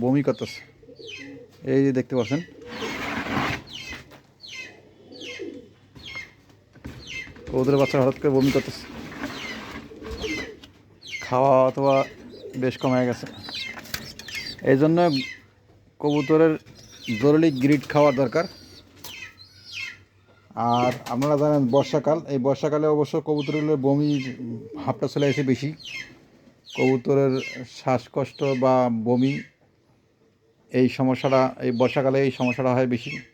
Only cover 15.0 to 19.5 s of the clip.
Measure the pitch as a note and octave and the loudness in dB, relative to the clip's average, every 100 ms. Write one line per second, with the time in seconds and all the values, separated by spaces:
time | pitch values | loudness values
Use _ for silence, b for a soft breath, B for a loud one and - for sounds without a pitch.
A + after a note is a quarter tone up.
15 | F3 C3+ - - _ _ _ _ _ - | 2 0 -4 -12 _ _ _ _ _ -6
16 | D3 D3 D3+ D#3 E3 D#3 - - - - | -2 0 4 6 6 2 -6 -20 -20 -12
17 | - G#2+ C#3 D#3 E3 C3 C#3 C#3+ - D3 | -6 2 6 6 6 4 4 4 2 4
18 | D3 C3 B2 D3+ F#3+ - - - - - | 4 4 2 0 -2 -8 -20 -20 -20 -20
19 | - - - - - | -18 -16 -18 -20 -20